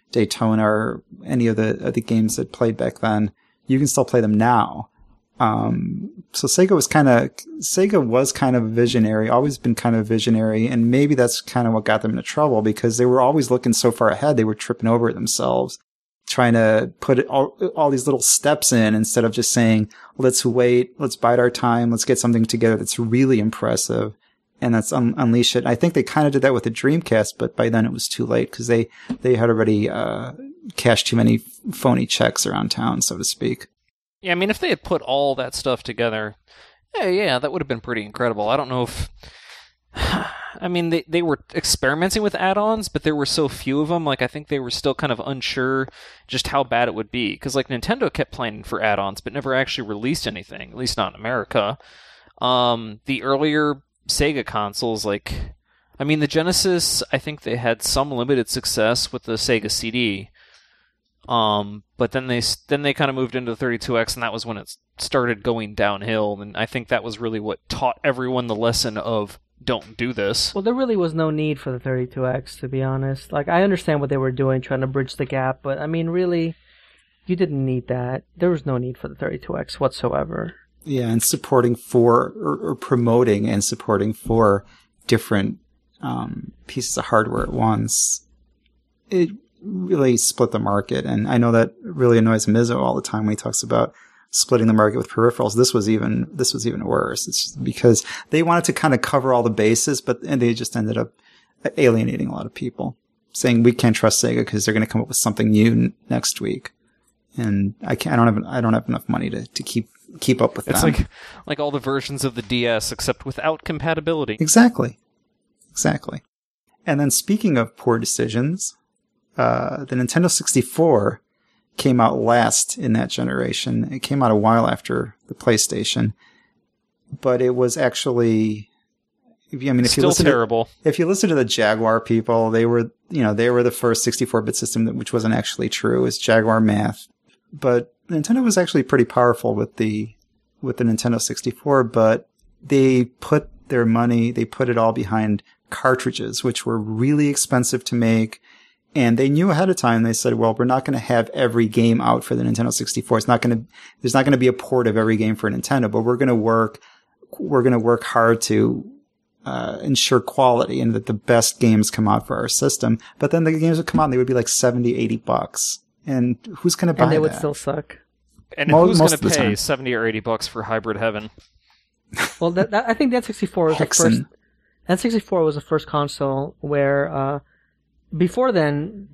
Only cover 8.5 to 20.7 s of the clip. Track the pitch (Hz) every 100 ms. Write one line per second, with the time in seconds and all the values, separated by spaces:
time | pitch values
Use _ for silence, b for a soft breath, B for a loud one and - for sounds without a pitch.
8.5 | 123 110 113 120 127 107 107 110 120 147
9.5 | 131 123 113 120 113 107 113 120 110 110
10.5 | 110 117 123 117 131 147 135 120 - -
11.5 | 123 117 110 110 110 110 120 - - 151
12.5 | 113 107 107 117 113 123 127 127 156 123
13.5 | 123 123 113 120 113 110 - 147 127 107
14.5 | 104 - 117 113 117 117 - 113 - 127
15.5 | 123 127 - _ _ _ _ - - 120
16.5 | 117 110 110 - - - 127 - 135 135
17.5 | - 185 - 147 135 135 127 - - 147
18.5 | 147 - 120 110 107 110 123 113 113 113
19.5 | 123 113 110 107 B B - 131 127 127
20.5 | 120 123